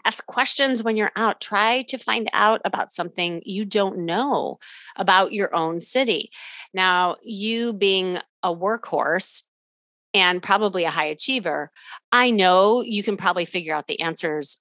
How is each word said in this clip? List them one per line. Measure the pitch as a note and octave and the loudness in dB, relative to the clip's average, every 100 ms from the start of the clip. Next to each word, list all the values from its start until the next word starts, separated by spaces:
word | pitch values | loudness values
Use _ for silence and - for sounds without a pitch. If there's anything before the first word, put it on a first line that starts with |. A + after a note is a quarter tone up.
Ask | - - - | -4 -2 -4
questions | - C4 - C4+ A#3+ | -2 0 2 2 0
when | A3+ G#3+ | 0 0
you're | G#3 G3 | 0 0
out. | A3 - | -2 -2
Try | - G3+ A3 B3 | -4 0 2 0
to | B3+ B3+ | -2 -6
find | - A3 A3 | -2 -2 0
out | - G#3 A3 | 2 4 2
about | - - - | 0 -4 -6
something | - F3 - F3 E3+ | -6 -6 -4 -4 -4
you | - F#3+ G#3 | -6 -6 -2
don't | G#3 G3 F#3 | 0 0 -2
know | E3+ F3+ C#4 F#3 C3 - - - - - | -2 -2 0 0 -2 -6 -16 -20 -14 -4
about | F#3 F#3 F#3+ | 4 4 4
your | G3+ G3 E3+ | 0 -2 0
own | D#3+ E3+ | -2 -4
city. | - B3+ B3+ E3 - - - - - | -2 0 0 0 -4 -14 -18 -18 -8
Now, | F#3+ F#3 F3+ F3+ - | 0 2 4 2 -2
you | - G3+ G#3+ A3+ A#3 | -8 -6 -2 -2 -2
being | G3+ G3 F#3+ F#3 F3+ - _ | 0 2 2 0 -4 -8 _
a | F#3 E3+ | -4 -2
workhorse | F#3+ A3+ - D3 D3 F3 - - - _ _ _ _ _ _ G3 | -2 -4 -2 -2 0 0 0 -4 -8 _ _ _ _ _ _ 2
and | F3+ F3+ | 2 2
probably | - G3 G#3 F#3 E3 | 0 2 2 0 -2
a | |
high | D3+ D3+ | -2 -4
achiever, | D3+ - C4 F3 D3+ C#3+ _ - - - | -2 -2 -2 -4 -6 -6 _ -20 -18 -2
I | B3 B3 | 2 4
know | A3 F#3 F#3 G3+ B3 | 4 6 6 6 4
you | A#3 G#3 | 0 -4
can | G3+ G3+ | -2 -2
probably | G3 F3+ | 0 0
figure | E3+ F#3 D#3 D#3 | -2 -6 -4 -4
out | - | -4
the | - | -4
answers | E3 D#3+ E3+ D3+ C#3+ - | -4 -4 -4 -4 -6 -8